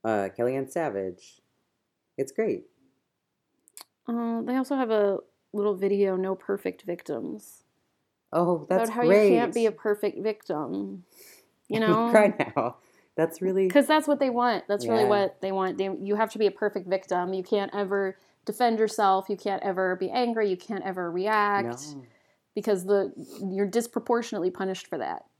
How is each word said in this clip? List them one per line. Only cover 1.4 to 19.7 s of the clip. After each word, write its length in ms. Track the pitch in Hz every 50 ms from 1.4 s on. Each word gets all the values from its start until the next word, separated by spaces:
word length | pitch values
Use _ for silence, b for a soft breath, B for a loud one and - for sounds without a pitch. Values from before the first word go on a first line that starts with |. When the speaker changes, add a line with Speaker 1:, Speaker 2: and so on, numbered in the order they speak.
| _ _ _ _ _ _ _ _ _ _ _ _ _ _ _
Speaker 1:
It's 160 | - 135 135
great. 360 | - - 226 196 110 - - _ _ _ _ _ _ _ _ _ _ _ _ _ _ _ _ _ _ _ _ _ _ - - _ _ _ _
Speaker 2:
Uh, 340 | - 233 233 233 233 233 226 226
they 120 | 240 254
also 200 | 262 262 262 285
have 160 | 269 254 220
a 260 | 220 214 208 202 196 - - _ _ _ _ _
little 220 | - 208 202 208 202
video, 420 | 185 196 196 202 202 202 190 190
No 200 | 185 190 190 190
Perfect 480 | 185 - - 196 202 - 185 185 - -
Victims. 800 | - 175 175 - - 147 117 - - - 214 - - - - _ _ _ _ _ _ _ _ _ _ _ _ _ _
Speaker 1:
Oh, 340 | - 160 175 175 175 160 147 -
that's 200 | 185 190 233 226
Speaker 2:
About 60 | 226
how 100 | 240 240
Speaker 1:
great. 240 | 175 196 208 214 196
Speaker 2:
you 60 | -
can't 160 | 233 240 - -
be 120 | 240 226
a 60 | 214
perfect 480 | 214 - - 220 208 208 - 202 - -
victim. 880 | 196 220 214 - - - 170 151 147 - 185 196 202 196 196 185 180 b b b b b b b b b b _ _
You 120 | _ 208 220
Speaker 1:
<laughs> 20 |
Speaker 2:
know? 280 | 220 214 214 220 233 233
Speaker 1:
Cry 220 | - 220 208 196 - - 143 113 -
now. 220 | 143 113 123 - b b b b b b b b
That's 260 | - 160 160 160 -
really 280 | 185 185 185 190 190 185
Speaker 2:
'Cause 160 | 185 285 277
that's 220 | 294 302 311 302
what 120 | 294 294 285
they 120 | 277 254
want. 360 | 233 240 240 247 220 175 -
That's 200 | - 202 208 240
really 160 | 233 226 220 214
Speaker 1:
Yeah. 60 | 202
Speaker 2:
what 320 | 208 202 196 190 - _
they 100 | - 190
want. 260 | 190 190 190 185 180
They, 120 | - 190 196
you 260 | 190 - 196 196 208
have 160 | 208 226 220
to 80 | - 214
be 80 | 220
a 40 | 196
perfect 360 | 196 - 214 208 - 202 180
victim. 460 | 180 190 190 - - 180 180 180 185 190
You 100 | 190 185
can't 300 | - 226 202 196 - -
ever 440 | 208 202 190 202 196 196 190 190 b b b b b _
defend 340 | - 208 - 247 233 226 214
yourself. 500 | 220 214 - - 208 196 190 190 190 -
You 80 | 202
can't 240 | 190 - 202 196 -
ever 340 | - 196